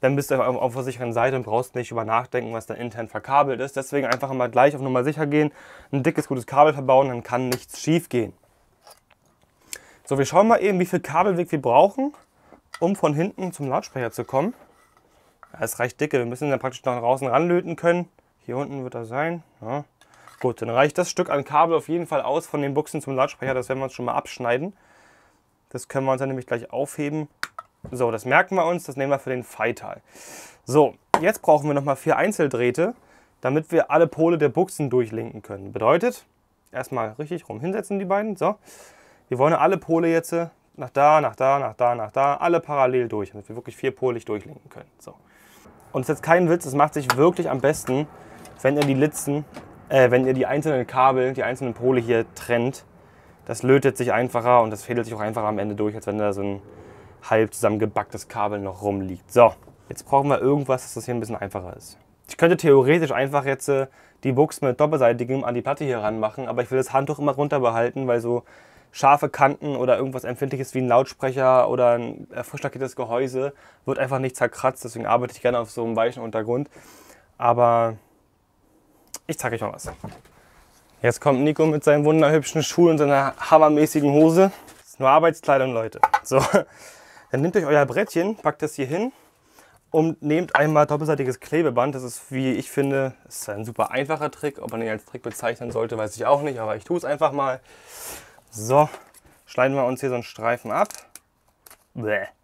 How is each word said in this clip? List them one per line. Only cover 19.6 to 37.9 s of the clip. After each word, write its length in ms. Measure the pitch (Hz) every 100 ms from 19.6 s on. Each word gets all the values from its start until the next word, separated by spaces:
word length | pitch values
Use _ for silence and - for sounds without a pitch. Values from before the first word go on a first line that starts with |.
Ja. 220 | 110 139 - _ _ _ - -
Gut, 220 | 127 113
dann 80 | 113
reicht 280 | 117 147 165
das 120 | 175
Stück 200 | - 180
an 140 | 143
Kabel 320 | 135 147 165 160
auf 140 | -
jeden 180 | 170 165
Fall 140 | 147
aus 260 | 120 151 -
von 140 | 147
den 120 | 143
Buchsen 280 | 139 147 156
zum 160 | 139 131
Lautsprecher. 360 | 131 - 135
Das 140 | 131 123
werden 120 | 135
wir 40 |
uns 100 | 135
schon 120 | - 120
mal 80 |
abschneiden. 580 | 127 - - 123 123 175 - _ _ _ _ _ _ _ _ _
Das 200 | 127 -
können 160 | 135 135
wir 80 |
uns 60 | 131
dann 100 | 135
nämlich 180 | 131 120
gleich 240 | 120 117
aufheben. 560 | 117 147 - 147 156 147 _ - - - _ -
So, 180 | 123 120
das 140 | 113 127
merken 300 | 151 185 190
wir 100 | 165
uns, 200 | 175 -
das 100 | 135
nehmen 160 | 139
wir 80 | 139
für 100 | -
den 140 | 127
Feital. 580 | 117 - 113 120 101 - _ - - - - - -
So, 300 | 139 135 - _ -
jetzt 200 | 170 -
brauchen 260 | - 151 147
wir 60 |
nochmal 220 | 143 143 135
vier 220 | 156 135
Einzeldrähte, 760 | 180 208 143 123 123 123 185 - _ _ _ _
damit 300 | 127 147 160
wir 200 | 165 -
alle 160 | 151 170
Pole 300 | - 165 170
der 120 | 147
Buchsen 400 | 123 185 - 143
durchlinken 520 | 127 113 113 113 110
können. 300 | - 98 98
Bedeutet, 540 | 101 110 170 247 - _ _ _ _ _
erstmal 400 | 127 131 127 110 110
richtig 280 | 151 170 -
rum 120 | 107
hinsetzen 380 | 160 196 185